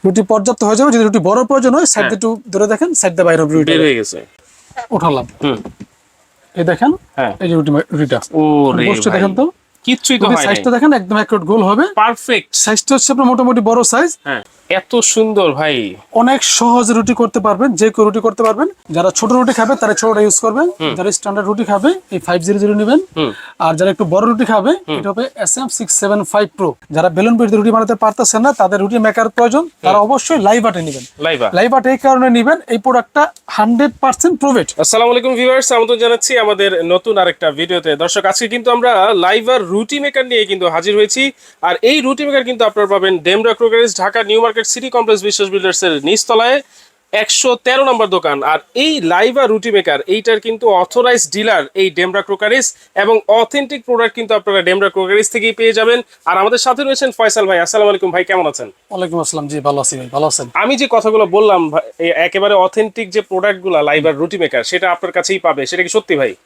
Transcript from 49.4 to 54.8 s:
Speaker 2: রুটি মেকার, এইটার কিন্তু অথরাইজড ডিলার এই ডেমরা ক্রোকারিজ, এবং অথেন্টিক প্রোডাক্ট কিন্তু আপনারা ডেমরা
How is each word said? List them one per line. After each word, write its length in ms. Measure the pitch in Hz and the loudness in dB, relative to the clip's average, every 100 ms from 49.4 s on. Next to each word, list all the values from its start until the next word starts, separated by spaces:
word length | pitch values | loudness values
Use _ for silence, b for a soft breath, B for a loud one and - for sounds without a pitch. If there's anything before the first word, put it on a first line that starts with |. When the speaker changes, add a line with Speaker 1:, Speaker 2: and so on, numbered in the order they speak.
| 254 | 0
Speaker 2:
রুটি 240 | 220 226 | 0 0
মেকার, 280 | 202 175 143 - | 0 0 -2 -2
এইটার 340 | 208 226 220 | -2 0 -2
কিন্তু 280 | 226 226 233 | -2 -2 2
অথরাইজড 600 | 190 180 240 240 240 147 | 2 2 0 2 2 0
ডিলার 320 | 190 220 190 139 | -2 0 0 0
এই 160 | 190 190 | -2 -2
ডেমরা 320 | 165 185 196 | 0 -2 -2
ক্রোকারিজ, 520 | 196 196 208 254 - - b | -4 -2 0 0 0 -8 b
এবং 260 | - 202 220 208 | -4 2 0 2
অথেন্টিক 560 | 220 226 285 269 285 | 2 2 -2 -4 -8
প্রোডাক্ট 300 | - 240 226 | -4 -2 0
কিন্তু 200 | 240 226 | -4 -2
আপনারা 280 | 214 202 196 | -2 0 0
ডেমরা 260 | 175 190 | 0 0